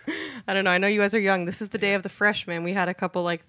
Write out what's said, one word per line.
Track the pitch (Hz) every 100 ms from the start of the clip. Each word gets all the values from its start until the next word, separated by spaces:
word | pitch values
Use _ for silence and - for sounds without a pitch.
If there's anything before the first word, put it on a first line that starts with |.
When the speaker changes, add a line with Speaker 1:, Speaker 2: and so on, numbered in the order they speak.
| - 403 - 247 202
Speaker 1:
I |
don't | 196
know. | 190
I | 180
know | 196
you | 208
guys | 202
are | 220
young. | 196 185
This | 170 -
is | 202
the | 214
day | 202
Speaker 2:
Yeah. |
Speaker 1:
of | 196
the | 185
freshman. | - 208 202 - 170
We | 175
had | 196 180
a |
couple, | 180 185 180
like, | 175 170